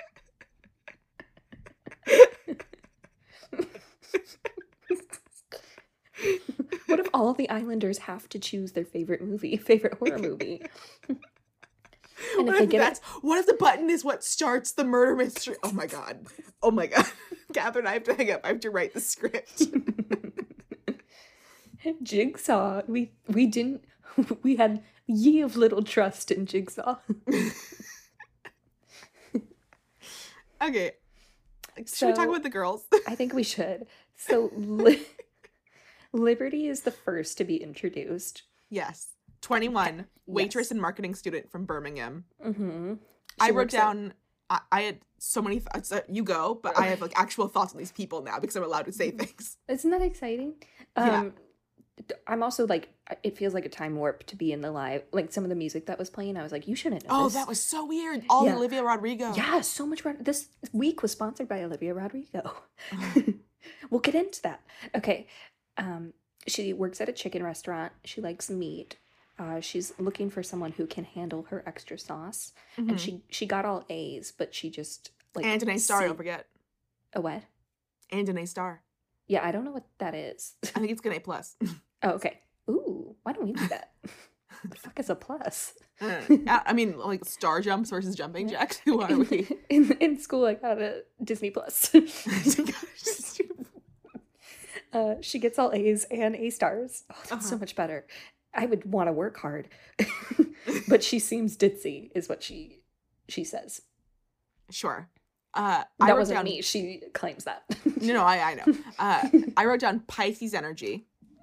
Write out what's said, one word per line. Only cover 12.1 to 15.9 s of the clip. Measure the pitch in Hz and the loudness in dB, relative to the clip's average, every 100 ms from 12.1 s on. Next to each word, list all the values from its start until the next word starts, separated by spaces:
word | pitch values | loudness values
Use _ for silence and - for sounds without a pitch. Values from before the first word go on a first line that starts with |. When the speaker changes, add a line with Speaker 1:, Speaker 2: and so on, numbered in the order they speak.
| - 480 415 | -12 -2 2
Speaker 1:
And | 240 | 4
Speaker 2:
What | 392 | 6
Speaker 1:
if | |
they | 440 | 6
Speaker 2:
if | |
Speaker 1:
get | 220 | 6
it | |
Speaker 2:
that's, | - - - - | 4 2 -12 -4
what | 277 349 | 2 4
if | 370 | 6
the | |
button | 466 320 - 320 | 6 6 6 2
is | 330 | 2
what | 269 254 - | 0 -2 -2
starts | - 302 247 247 | -2 2 0 0
the | - | 0
murder | 262 247 247 254 | 4 6 6 6
mystery? | 254 - 254 208 | 0 -2 -8 -6
Oh | 190 | -4
my | 196 | -4
God. | 156 | -4